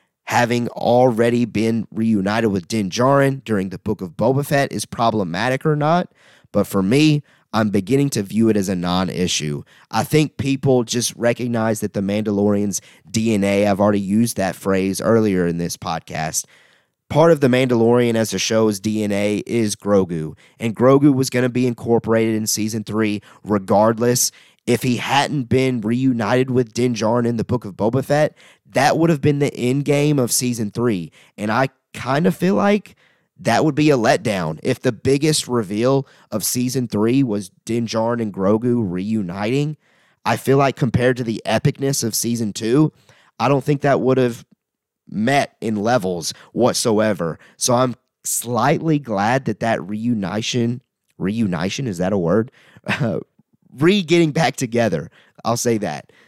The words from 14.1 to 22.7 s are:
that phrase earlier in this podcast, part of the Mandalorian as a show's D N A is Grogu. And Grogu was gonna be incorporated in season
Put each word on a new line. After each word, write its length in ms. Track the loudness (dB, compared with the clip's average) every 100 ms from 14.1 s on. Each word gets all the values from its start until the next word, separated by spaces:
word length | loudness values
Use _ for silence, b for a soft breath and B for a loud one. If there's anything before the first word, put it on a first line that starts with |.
| 0 0 -2
that 180 | -4
phrase 460 | -4 -2 0 0 -2
earlier 480 | 2 2 2 2 0
in 100 | -2
this 180 | -6 -6
podcast, 680 | -8 -8 -8 -8 -6 -6 -10 b b b b b -4
part 240 | 4 6
of 80 | 6
the 80 | 4
Mandalorian 680 | 4 2 4 4 4 2
as 180 | 2 0
a 60 | -2
show's 400 | 0 2 2 2
D 240 | -4 -2
N 80 | -2
A 320 | 0 0 -2 -2
is 280 | -2 -2
Grogu. 640 | -4 2 2 2 -4 -8 -12 b b
And 160 | -6 2
Grogu 360 | 4 6 6
was 160 | 4 0
gonna 200 | 0 0
be 180 | 0 -2
incorporated 720 | -2 0 0 2 2 2 0
in 100 | -2
season 380 | -4 -4